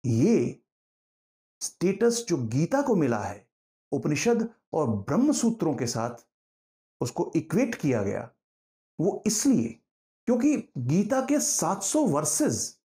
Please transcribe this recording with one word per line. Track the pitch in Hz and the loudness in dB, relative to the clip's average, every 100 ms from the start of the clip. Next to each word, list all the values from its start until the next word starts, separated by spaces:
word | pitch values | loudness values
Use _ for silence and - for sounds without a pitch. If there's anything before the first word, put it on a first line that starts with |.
| 120 | 0
ये | 113 175 226 - - _ _ _ _ _ _ _ _ _ _ | 2 4 4 0 -6 _ _ _ _ _ _ _ _ _ _
स्टेटस | - _ 180 190 233 233 - | -14 _ -2 2 0 0 -2
जो | 160 | -2
गीता | 113 127 170 277 | 0 0 0 0
को | 269 | 2
मिला | 196 139 113 | 2 2 0
है, | 101 - _ _ _ _ _ | -4 -10 _ _ _ _ _
उपनिषद | 143 139 147 233 233 226 - _ | -4 -2 0 0 0 -2 -8 _
और | - 117 | -2 -2
ब्रह्म | 101 98 165 294 | -2 -2 2 2
सूत्रों | - 233 226 - | 2 0 0 -2
के | - 120 | -2 -4
साथ | 120 120 - _ _ _ _ _ _ _ _ | -4 -6 -8 _ _ _ _ _ _ _ _
उसको | 117 - - 165 | -6 -4 -2 -2
इक्वेट | 151 180 262 | 0 0 0
किया | - 151 120 | 0 0 0
गया, | 101 98 - _ _ _ _ _ _ - | 0 -4 -8 _ _ _ _ _ _ -2
वो | 165 202 208 | -2 0 -2
इसलिए | - 277 220 117 - _ _ _ _ - | 0 2 2 0 -8 _ _ _ _ -2
क्योंकि | 247 285 269 - - | 2 2 0 -4 -8
गीता | 123 170 208 262 | 0 2 2 0
के | 262 285 | 0 0
सात | - - 160 196 | 0 0 -2 -2
सौ | - 302 | -2 0
वर्सेस | 262 143 151 - 294 113 - - _ | 2 2 0 0 0 0 -6 -10 _